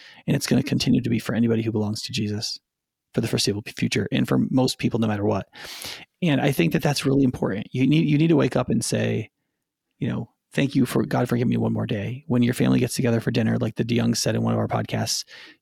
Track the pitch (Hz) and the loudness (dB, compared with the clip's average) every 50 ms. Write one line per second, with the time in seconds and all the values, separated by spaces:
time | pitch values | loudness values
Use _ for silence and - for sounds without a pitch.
0 | - - - - - - 139 135 - - - 127 135 - - - - - - 135 | -20 -20 -20 -8 -4 -2 -2 0 0 2 0 0 2 0 -2 0 2 2 2 2
1 | 120 120 120 110 - - - 110 120 117 113 113 113 110 107 107 107 104 110 110 | 2 0 -2 -2 -2 -2 0 0 2 2 2 2 0 0 0 0 -2 -2 -4 -6
2 | - - 120 113 107 104 104 104 - - - - _ _ _ _ _ _ _ _ | -6 -6 -6 -4 -4 -4 -4 -4 -6 -8 -8 -10 _ _ _ _ _ _ _ _
3 | _ _ - 127 113 113 - 120 - - 101 104 - - - - 120 117 - 117 | _ _ -4 -2 -2 0 0 0 0 0 -2 -2 -6 -10 -6 -4 -2 0 0 0
4 | 104 - 127 127 123 - 135 131 - - - 131 127 127 - - - 110 - 110 | -2 0 0 0 0 2 2 2 2 2 2 2 2 2 0 -2 -2 -2 0 0
5 | 113 107 104 101 101 107 104 95 - - - - - - - - - - - - | 0 0 0 0 0 0 0 -2 -4 -8 -12 -18 -16 -16 -14 -12 -12 -12 -14 -14
6 | - - _ _ 185 165 143 131 127 147 139 - 170 160 - - - 151 139 - | -16 -20 _ _ 0 2 2 2 2 2 2 2 2 2 2 0 0 0 0 0
7 | - 139 135 139 139 127 - - - 131 - - - - - 127 135 131 147 160 | 0 2 2 4 4 2 0 0 -2 -4 -4 -4 -6 -6 -2 0 2 4 4 4
8 | 165 151 151 143 156 165 170 131 131 127 - 127 127 - - 113 110 - 113 113 | 4 4 4 4 4 4 4 4 4 2 2 0 0 0 0 -2 0 0 -2 0
9 | 113 113 113 113 110 - _ _ _ _ _ _ _ _ _ _ _ _ _ - | 0 0 -2 -2 -4 -8 _ _ _ _ _ _ _ _ _ _ _ _ _ -6
10 | - 117 147 151 117 - _ _ _ _ - - 139 131 - 139 123 - - 131 | -4 -4 -4 -4 -6 -10 _ _ _ _ -4 -2 -2 0 2 0 0 2 0 0
11 | - - - 127 123 - 127 117 120 117 120 117 113 113 113 110 113 113 120 101 | 0 0 0 -2 0 0 0 0 0 0 0 0 0 -2 -2 -2 -2 -4 -4 -4
12 | 101 110 120 135 - - 127 123 120 120 131 - 139 127 131 127 123 123 - - | -4 -6 -8 -8 -4 -2 0 2 2 2 2 2 2 2 2 2 2 0 0 0
13 | 135 120 117 117 - 131 117 120 110 113 113 117 120 117 - - 120 113 120 117 | 0 2 2 0 0 0 0 0 0 0 0 0 -2 -2 -2 -4 -2 0 0 0
14 | 117 117 117 - - 123 110 113 113 113 113 113 110 104 - 113 110 - - 113 | 2 0 0 0 0 0 0 0 0 0 0 0 0 0 -2 -2 -2 -2 -4 -4
15 | 110 110 - - - - - - - - - _ | -2 -2 -4 -6 -6 -10 -14 -20 -20 -20 -20 _